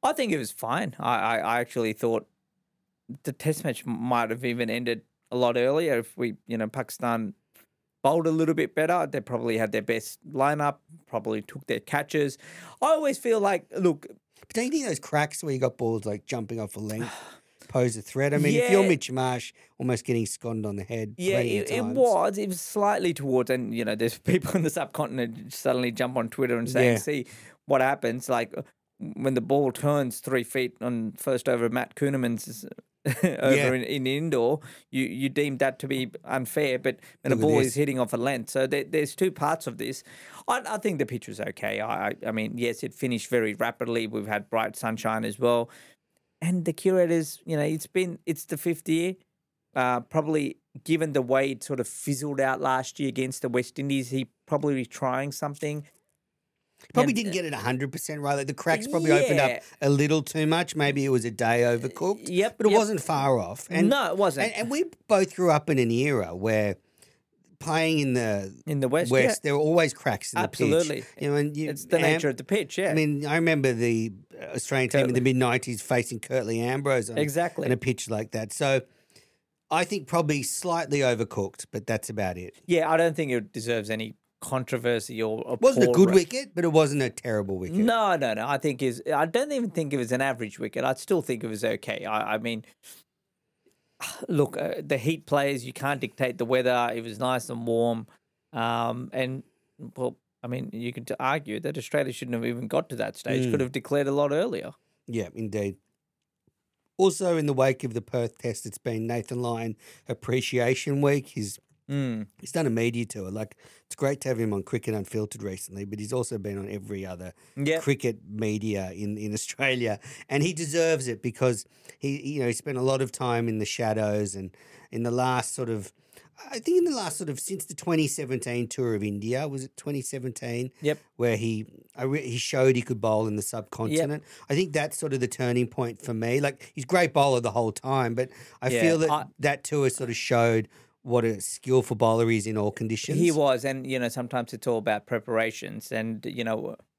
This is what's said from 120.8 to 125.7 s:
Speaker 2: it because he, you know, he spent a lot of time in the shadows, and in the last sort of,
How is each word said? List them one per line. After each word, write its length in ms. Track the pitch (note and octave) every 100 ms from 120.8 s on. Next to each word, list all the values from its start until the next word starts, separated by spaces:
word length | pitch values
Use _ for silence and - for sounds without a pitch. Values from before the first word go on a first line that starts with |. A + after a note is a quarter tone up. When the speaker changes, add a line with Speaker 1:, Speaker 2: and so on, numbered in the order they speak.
| E3 D#3 C3
Speaker 2:
it 160 | A2
because 420 | B2+ A2+ B2+ A2+ - _ - -
he, 240 | C#3+ C#3 C3
you 80 | D3
know, 40 | A#2+
he 60 |
spent 240 | A#2 - B2+
a 60 |
lot 180 | C3 C3+
of 100 | C3
time 380 | - B2+ A#2 A#2
in 80 | A2
the 80 | G#2
shadows, 680 | - A#2 A2 G#2+ G#2 G#2 F#2+
and 200 | F#2+ - - - -
in 100 | A2+
the 80 | A#2
last 460 | B2 B2+ B2+ A#2 -
sort 120 |
of, 220 | A#2+